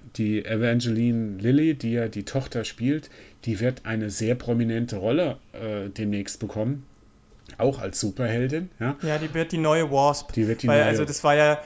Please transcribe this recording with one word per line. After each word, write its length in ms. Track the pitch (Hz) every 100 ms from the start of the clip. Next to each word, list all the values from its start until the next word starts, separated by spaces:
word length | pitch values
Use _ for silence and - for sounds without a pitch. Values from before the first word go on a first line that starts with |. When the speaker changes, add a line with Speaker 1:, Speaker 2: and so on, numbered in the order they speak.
| - -
Speaker 1:
die 280 | 107 107
Evangeline 920 | - 110 117 117 120 110 120 117 110 98
Lilly, 320 | 110 139 160
die 180 | 147 117
ja 140 | 117 113
die 160 | 104
Tochter 400 | 98 135 131 120
spielt, 460 | 107 - 120 151 - - - -
die 140 | - 101
wird 260 | 120 127
eine 240 | - 113 107
sehr 280 | 101 113 127
prominente 600 | - 117 117 113 120 104
Rolle, 420 | 98 143 170 117 -
äh, 360 | - 113 104 98
demnächst 480 | 98 107 104 98 -
bekommen. 480 | 104 107 110 143 - - - _ _ - - -
Auch 220 | 120 139
als 200 | 98 -
Superheldin, 680 | 107 95 120 117 131 156 180 -
ja. 160 | 117 139
Speaker 2:
Ja, 160 | 160 151
die 160 | 156
wird 180 | 156 165
die 60 | 170
neue 320 | 156 160 156
Wasp. 420 | 135 139 143 -
Speaker 1:
Die 140 | - 110
wird 140 | 113
die 60 | 123
Speaker 2:
Weil, 100 | 147
Speaker 1:
neue 80 | 147
Speaker 2:
also 160 | -
das 180 | 147 143
war 120 | 151
ja, 260 | 147 151 147